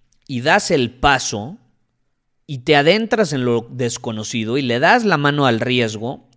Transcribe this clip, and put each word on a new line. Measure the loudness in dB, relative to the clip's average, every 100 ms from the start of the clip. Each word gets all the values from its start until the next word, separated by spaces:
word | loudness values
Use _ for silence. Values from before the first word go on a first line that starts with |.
| _ _ _
y | -6
das | 0 0 2
el | 0 0
paso | 0 2 2 0 -8 -8 -14 _ _ _ _ _ _ _ _ _
y | -8
te | 2 4
adentras | 6 2 2 0 0
en | 0
lo | 0 -2 -4
desconocido | -6 -6 -6 -8 -10 -6 -6 -2 -2
y |
le | -2 0
das | 4 4
la | 2 0
mano | 0 2 2
al | 2
riesgo, | 0 0 0 -4 -10 -10 _